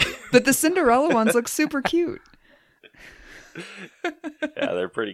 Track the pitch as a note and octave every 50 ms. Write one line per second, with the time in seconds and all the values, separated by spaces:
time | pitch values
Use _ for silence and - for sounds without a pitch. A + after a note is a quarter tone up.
0 | - - - - - - - B3 - C#4 C4 - - D#4+ F4+ F#4 E4 B3 A#3 B3+
1 | C#4+ E4+ D4 A#3 A3 A3 - A#3+ A#3+ - - - D4+ D4+ D4+ C#4 C4 - - E4+
2 | F4 D#4+ - - - _ - _ _ _ _ _ _ _ _ _ _ - _ -
3 | - - - - - - - - - - - E3 - - - G3 F#3+ E3 - _
4 | - F4 D#4 - - D#4 D4+ - - D4+ D4+ - - - - F2+ F2+ - - -
5 | A2+ G2+